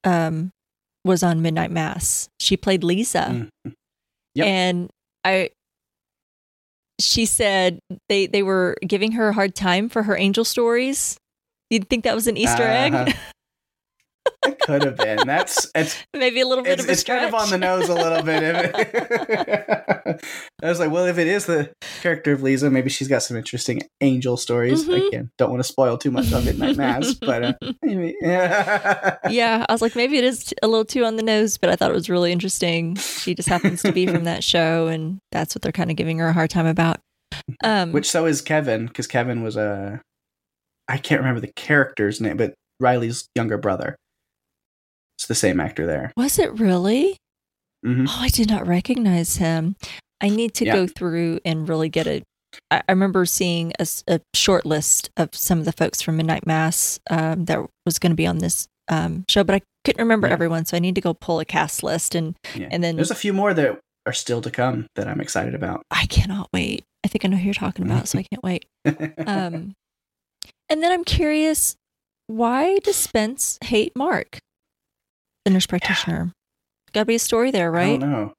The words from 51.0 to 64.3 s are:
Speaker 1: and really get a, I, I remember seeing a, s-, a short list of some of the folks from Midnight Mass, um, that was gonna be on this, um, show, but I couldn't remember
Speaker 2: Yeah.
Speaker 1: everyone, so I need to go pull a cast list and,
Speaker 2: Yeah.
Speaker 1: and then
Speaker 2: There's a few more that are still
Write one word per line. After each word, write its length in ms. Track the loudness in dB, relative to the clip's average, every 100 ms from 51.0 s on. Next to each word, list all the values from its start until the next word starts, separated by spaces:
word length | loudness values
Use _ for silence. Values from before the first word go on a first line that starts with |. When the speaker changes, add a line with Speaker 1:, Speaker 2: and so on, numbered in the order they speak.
| -4 0 0 -2
Speaker 1:
and 240 | -2 -4 -2
really 220 | -2 0
get 160 | -2 -2
a, 160 | -4 -8 _ _ -20 _
I, 140 | 0 2
I 40 |
remember 340 | 2 4 2 2
seeing 460 | 0 -2 -2 -4 -4
a, 20 |
s-, 220 | -6 -6 0
a 120 | -2 _ 0
short 280 | 2 2 2
list 440 | -2 2 0 -2 -4
of 160 | -4
some 240 | -2 0 0
of 60 | 0
the 60 |
folks 300 | 0 -2 -2
from 140 | -2 0
Midnight 280 | 0 -2 0
Mass, 540 | 0 2 0 -2 -4 -2
um, 360 | 0 0 -2 -2
that 140 | -2 -4 _ -4
was 120 | 0
gonna 160 | 2 2
be 120 | 0
on 100 | 0
this, 280 | -2 -4 -6 _ -4
um, 360 | -2 -2 -4 0
show, 160 | 2
but 120 | 4 0
I 60 | _ _ -2
couldn't 160 | 0
remember 240 | 2 2 2
Speaker 2:
Yeah. 60 |
Speaker 1:
everyone, 320 | 2 0 0 0
so 120 | 0
I 20 |
need 140 | 0 0
to 60 |
go 140 | -2 -4
pull 240 | -2 -4
a 60 | 0
cast 360 | -2 0 -2
list 320 | -4 -2 -2
and, 220 | -2 -4 -8 -12 -10
Speaker 2:
Yeah. 120 | -6
Speaker 1:
and 120 | -2
then 120 | -2 0
Speaker 2:
There's 140 | -2
a 40 | -2
few 180 | -2
more 220 | 0 2 2
that 240 | 0 -2 _ _ -6
are 80 |
still 280 | -6 -4